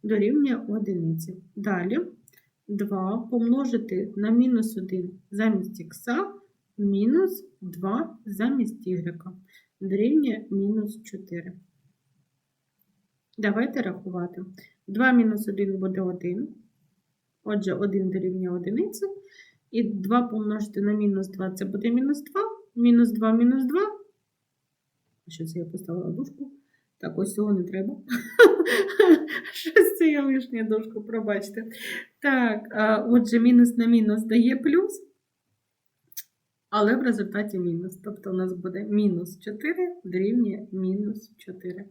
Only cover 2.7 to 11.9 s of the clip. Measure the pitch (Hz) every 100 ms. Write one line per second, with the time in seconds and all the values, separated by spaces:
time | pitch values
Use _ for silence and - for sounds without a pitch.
2.7 | 202 202 190 185 226 240 247 233 262 262
3.7 | 233 - 185 202 - 208 240 254 240 220
4.7 | 202 185 185 180 - _ 202 220 196 185
5.7 | - 160 - - 262 392 403 _ _ _
6.7 | - 202 196 220 311 381 - - _ 185
7.7 | 170 190 233 330 - 214 190 233 277 214
8.7 | - 185 180 165 165 185 185 _ _ _
9.7 | _ 196 196 226 311 277 214 220 196 196
10.7 | 214 208 - - 190 - 170 170 180 _
11.7 | _ _